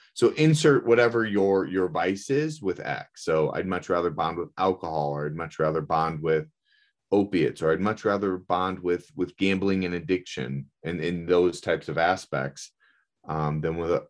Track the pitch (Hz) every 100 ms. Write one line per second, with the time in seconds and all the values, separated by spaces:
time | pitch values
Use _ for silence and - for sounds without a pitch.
0 | _ - 117 - 156 151 151 139 113 117
1 | 120 117 110 101 98 98 85 92 92 82
2 | 90 98 - 135 160 156 98 85 - 67
3 | - - - 80 76 82 92 90 - 87
4 | 85 78 82 85 80 - 95 92 85 80
5 | 73 73 73 80 82 - 78 80 78 80
6 | 80 80 80 78 78 _ _ _ _ _
7 | _ 101 101 90 - - 80 80 101 107
8 | 107 101 101 92 - 90 92 92 90 87
9 | - - 87 - 98 95 98 95 90 87
10 | 80 92 - - 64 69 69 _ 78 85
11 | 80 87 82 87 90 82 - 82 - 78
12 | 85 - - 69 69 - - _ _ _
13 | _ _ - 78 76 78 80 82 82 85